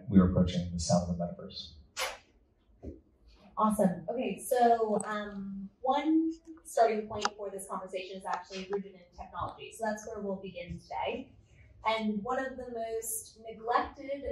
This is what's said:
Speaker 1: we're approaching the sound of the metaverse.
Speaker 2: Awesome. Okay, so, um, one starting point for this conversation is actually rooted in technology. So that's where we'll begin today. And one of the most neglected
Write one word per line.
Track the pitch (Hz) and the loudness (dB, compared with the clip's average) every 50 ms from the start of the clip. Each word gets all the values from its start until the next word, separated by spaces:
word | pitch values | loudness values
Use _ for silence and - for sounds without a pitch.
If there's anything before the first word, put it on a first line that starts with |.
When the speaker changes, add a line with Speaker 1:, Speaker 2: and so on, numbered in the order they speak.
| - - | -4 6
Speaker 1:
we're | 101 95 90 87 | 8 8 8 10
approaching | - 92 90 - - 87 87 - - | 6 4 4 4 2 0 -2 -2 -2
the | - | -4
sound | - - 87 87 85 87 | 0 2 2 2 2 0
of | 87 - | -2 -2
the | 87 | -4
metaverse. | 87 - - 82 - - - - - - - - - _ - - - - - - _ _ _ _ _ _ _ _ _ _ _ - - - - - _ _ _ _ - - - - - - - | -4 -6 -10 -12 -12 -12 -12 -14 -14 -16 -20 -20 -12 _ -6 -6 -6 -6 -10 -16 _ _ _ _ _ _ _ _ _ _ _ -14 -14 -14 -14 -20 _ _ _ _ -20 -20 -20 -20 -10 0 2
Speaker 2:
Awesome. | 214 214 214 - 202 180 175 - - - | 4 4 6 6 4 4 4 0 -4 -4
Okay, | 233 254 240 202 190 - - | -2 -2 -2 -2 -4 -4 -2
so, | - 262 247 240 233 233 226 226 214 208 202 - | 2 4 6 8 8 8 6 6 2 2 0 0
um, | 220 214 208 208 208 202 196 196 196 196 196 196 - - _ | -2 -4 -4 -4 -6 -6 -8 -8 -6 -8 -8 -8 -10 -12 _
one | - 247 269 285 302 311 311 320 330 320 320 - - - - - - | 0 2 2 4 4 4 4 6 4 2 0 -4 -10 -16 -20 -18 -16
starting | - - 262 226 214 220 214 214 214 | -2 4 6 6 6 6 2 -2 -4
point | 214 208 208 - - - | -4 -2 -2 -2 -4 -4
for | 208 196 | -8 -8
this | 196 190 - - | -8 -8 -8 -8
conversation | 208 180 185 190 196 185 185 190 196 190 | -8 -8 -8 -6 -8 -8 -8 -8 -10 -10
is | 190 | -6
actually | 185 - - - - 190 190 190 - | -4 -4 -4 -6 -8 -10 -10 -6 -4
rooted | 202 202 190 - - | -4 -4 -4 -6 -12
in | - - - - | -18 -20 -20 -18
technology. | - 196 - - 175 170 - - - - - - 214 | -16 -16 -12 -8 -8 -8 -8 -8 -10 -14 -14 -10 -6
So | 220 | -4
that's | 214 214 214 - 220 | -4 -4 -4 -6 -10
where | 220 208 | -8 -6
we'll | 196 196 190 190 | -4 -4 -4 -6
begin | 196 190 170 175 175 175 170 170 | -6 -10 -10 -10 -10 -10 -10 -12
today. | - - - - - - - 247 269 - - - - _ - - - - - - - | -10 -8 -6 -4 -2 -2 -4 -4 -8 -12 -18 -20 -20 _ -20 -20 -20 -20 -20 -4 0
And | 220 220 220 220 214 214 202 - | 0 0 2 0 0 -2 -2 -2
one | 247 254 262 | -2 -2 0
of | 262 262 262 254 | -2 -2 -4 -8
the | 247 247 233 | -10 -8 -6
most | 226 226 226 226 226 226 - - - - - - 220 220 226 | -6 -4 -4 -4 -6 -6 -6 -6 -8 -8 -12 -16 -16 -14 -14
neglected | 226 - 220 233 240 - - - - 285 277 269 277 285 240 247 | -12 -8 -2 2 2 2 2 0 -4 -10 -8 -8 -6 -6 -6 -6